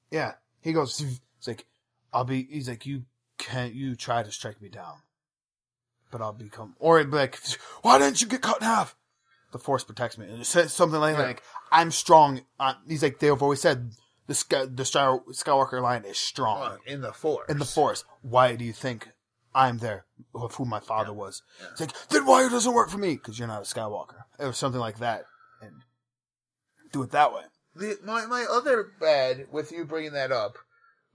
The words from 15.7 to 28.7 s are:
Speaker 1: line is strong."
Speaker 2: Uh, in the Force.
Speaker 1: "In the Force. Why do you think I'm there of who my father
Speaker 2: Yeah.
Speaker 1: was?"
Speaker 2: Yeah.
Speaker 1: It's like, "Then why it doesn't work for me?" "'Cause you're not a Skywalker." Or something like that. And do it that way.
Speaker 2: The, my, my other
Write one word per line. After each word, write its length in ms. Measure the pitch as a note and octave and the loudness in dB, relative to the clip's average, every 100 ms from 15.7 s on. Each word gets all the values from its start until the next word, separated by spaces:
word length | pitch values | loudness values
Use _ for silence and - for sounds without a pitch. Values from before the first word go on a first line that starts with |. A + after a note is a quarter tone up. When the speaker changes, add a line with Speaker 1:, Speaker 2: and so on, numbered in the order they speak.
| B2+ | 0
Speaker 1:
line 240 | B2 A#2+ G2+ | -2 -2 -4
is 120 | G2 | -6
strong." 440 | - - A#2 G2 | -6 -2 -2 -2
Speaker 2:
Uh, 160 | A2+ - C3 | -4 -10 -12
in 160 | C#3 | -10
the 100 | B2 | -10
Force. 380 | - D#3+ C3+ - | -6 -4 -4 -4
Speaker 1:
"In 100 | C#3+ | -4
the 60 | C3 | -2
Force. 400 | - B2+ G2+ - _ | 2 2 0 -8 _
Why 340 | B2 B2 B2+ A#2 | 0 4 4 2
do 80 | |
you 80 | A#2 | -6
think 360 | - C3 A2+ - _ _ _ _ | -8 -8 -8 -14 _ _ _ _
I'm 260 | C3 C3 A#2 | 2 4 2
there 260 | A2+ G2 - _ - | -6 -8 -12 _ -18
of 220 | A2+ A#2 - | -12 -10 -8
who 80 | |
my 160 | B2+ G#2+ | -6 -6
father 300 | - A2 G#2+ | -4 -4 -4
Speaker 2:
Yeah. 40 | G#2 | -6
Speaker 1:
was?" 240 | G2 - - - | -12 -14 -18 -20
Speaker 2:
Yeah. 80 | F2+ | -18
Speaker 1:
It's 100 | - | -10
like, 260 | D#3+ - - | -10 -10 0
"Then 180 | D4 C4+ | 2 6
why 200 | C4 C4 | 6 6
it 40 | |
doesn't 220 | A#3+ A#3 | 2 2
work 160 | A#3+ G#3+ | 2 2
for 80 | G3+ | -2
me?" 180 | F#3+ C3 | -4 -4
"'Cause 200 | - A2 | -8 -10
you're 120 | A#2 | -8
not 140 | G#2+ | -8
a 20 | - | -8
Skywalker." 580 | A#2 A2 G2+ - - - - | -8 -6 -8 -10 -18 -20 -8
Or 140 | C#3 | -8
something 260 | A2+ C#3 B2 | -4 -4 -4
like 200 | A2+ G#2+ | -6 -4
that. 260 | A#2+ G#2 - _ _ _ | -4 -4 -8 _ _ _
And 220 | G#2+ - _ _ _ _ _ _ _ _ _ _ _ | -20 -20 _ _ _ _ _ _ _ _ _ _ _
do 120 | C#3+ | -6
it 80 | B2 | -2
that 220 | D3 C#3+ | 4 4
way. 100 | G#2 - _ _ D#3+ | 2 -10 _ _ -10
Speaker 2:
The, 240 | G#3 G3+ | -8 -8
my, 220 | F#3+ A3+ A3 | -6 -6 -4
my 200 | B3 A3+ | -4 -2
other 340 | A#3+ C#4+ | 0 2